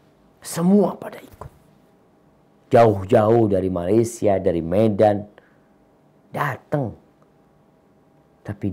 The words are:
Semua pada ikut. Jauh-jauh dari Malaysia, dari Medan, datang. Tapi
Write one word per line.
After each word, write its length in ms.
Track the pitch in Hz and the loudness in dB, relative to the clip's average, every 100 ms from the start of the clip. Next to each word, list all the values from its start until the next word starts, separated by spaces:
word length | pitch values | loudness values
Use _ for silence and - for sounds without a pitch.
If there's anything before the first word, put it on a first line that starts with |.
| _ _ _ _ | _ _ _ _
Semua 560 | - - 175 202 175 - | -14 -4 2 4 2 -2
pada 240 | - - | -14 -18
ikut. 300 | - - - _ _ _ _ _ _ _ _ _ _ _ _ | -20 -20 -20 _ _ _ _ _ _ _ _ _ _ _ _
Jauh-jauh 800 | 120 117 98 95 117 107 117 110 | 4 4 2 0 2 4 2 2
dari 240 | 95 92 | 0 -2
Malaysia, 720 | 92 87 110 113 - 104 95 | -4 0 0 0 -2 -2 0
dari 220 | 92 85 | -2 -4
Medan, 580 | 82 92 110 101 107 101 101 - _ _ _ _ _ _ _ _ _ | -2 0 0 2 2 2 -8 -20 _ _ _ _ _ _ _ _ _
datang. 640 | - 147 117 _ 151 120 85 _ _ _ _ _ _ _ _ _ _ _ _ _ _ | -8 -8 -8 _ -6 -6 -10 _ _ _ _ _ _ _ _ _ _ _ _ _ _
Tapi 260 | - 101 104 | -16 -8 -8